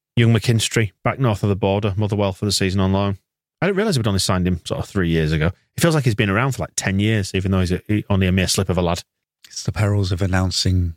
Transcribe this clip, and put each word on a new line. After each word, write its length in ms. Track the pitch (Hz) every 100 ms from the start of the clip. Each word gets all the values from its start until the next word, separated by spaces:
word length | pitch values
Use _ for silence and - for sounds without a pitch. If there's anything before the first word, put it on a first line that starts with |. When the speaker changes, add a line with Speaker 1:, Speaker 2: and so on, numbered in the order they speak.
| _ -
Speaker 1:
Young 160 | 117
McKinstry, 600 | 113 - 113 - 120 104 -
back 160 | 120 110
north 240 | 131 101
of 60 | 104
the 60 | 98
border, 360 | 101 98 104 92
Motherwell 360 | 104 104 101
for 140 | 95 107
the 60 |
season 280 | - 98 98
on 120 | 95
loan. 260 | 98 101 95 _ _ _ _
I 60 | 175
didn't 100 | 190
realise 200 | 220 143
we'd 100 | 107
only 120 | 98
signed 280 | - 92 87
him 120 | 87
sort 160 | - -
of 80 | -
three 200 | 101 87
years 200 | 82 78
ago. 140 | 80 80 - _ -
It 40 |
feels 140 | 170
like 100 | 156
he's 100 | 123
been 160 | 104 107
around 220 | 98 135
for, 100 | 123
like, 100 | 78 -
ten 220 | 98 98
years, 340 | 104 110 92
even 160 | 95 95
though 100 | 95
he's 120 | 90
a, 80 | 90 -
he, 180 | 104 -
only 160 | 98 92
a 60 |
mere 140 | 95 87
slip 200 | - 95
of 100 | 90
a 40 |
lad. 200 | 87 87 - _ _ _ -
Speaker 2:
It's 160 | -
the 80 | -
perils 380 | - 104 101 92
of 100 | 90
announcing 720 | 95 92 92 - 95 92 87